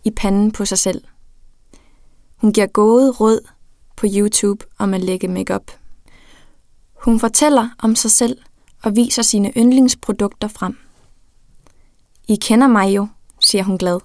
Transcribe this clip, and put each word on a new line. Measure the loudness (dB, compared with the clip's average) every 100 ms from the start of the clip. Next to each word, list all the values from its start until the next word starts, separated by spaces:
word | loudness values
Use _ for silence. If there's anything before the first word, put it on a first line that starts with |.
i | -4
panden | -4 -2 0 0
på | -2
sig | -4 -2
selv. | -4 -6 -12 _ -20 -20 -20 _ _ -20 _ _ -20 _ _ _
Hun | 0
giver | 2 0
gåde | 2 4 4 4
råd | 2 0 0 -4 _ -20 _ -20 -6
på | -2
YouTube | 0 0 0 -2 -4 -12 -6
om | -4
at | -2
lægge | -4 -4 -6
makeup. | -6 -6 -6 -8 -20 -20 -20 _ -20 -20 -20 -20 _ _ _ _ -6
Hun | -2 0
fortæller | 0 2 2 2 0 -4
om | -2 -2
sig | 0
selv | 0 0 -4 -16 _ _ -8
og | -2 0
viser | 0 0
sine | -2 0 -2 2
yndlingsprodukter | 4 4 2 0 -6 -4 -4 -4 -10
frem. | -6 -10 -10 -20 _ _ _ _ _ _ -20 _ _ _ _ _ _ -4
"I | -2
kender | 2 4 4
mig | 4 2 0
jo," | -4 -10 -20 _
siger | -2 0
hun | -2 -2
glad. | -2 -4